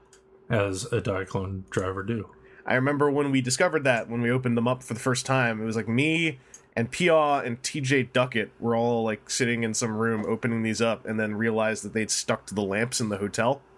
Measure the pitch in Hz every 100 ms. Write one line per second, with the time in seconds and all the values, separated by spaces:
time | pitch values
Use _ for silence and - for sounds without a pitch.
0 | _ - _ - - 117 101 95 - 113
1 | 104 95 95 101 92 95 92 - 92 95
2 | 98 117 95 - - - - 123 135 143
3 | 147 139 143 135 127 - 180 156 135 117
4 | 113 117 120 127 127 117 117 131 - 110
5 | 131 123 - 131 120 110 113 110 107 120
6 | 151 160 165 131 - - _ - 120 -
7 | 175 160 147 143 123 117 - 156 131 139
8 | 127 127 127 117 98 - 117 117 120 117
9 | 113 104 - - 120 117 113 107 117 110
10 | 113 110 101 110 120 113 113 107 117 104
11 | - 110 107 104 113 110 110 110 104 110
12 | 107 - - 113 - 98 98 98 120 -
13 | 113 101 101 107 113 139 -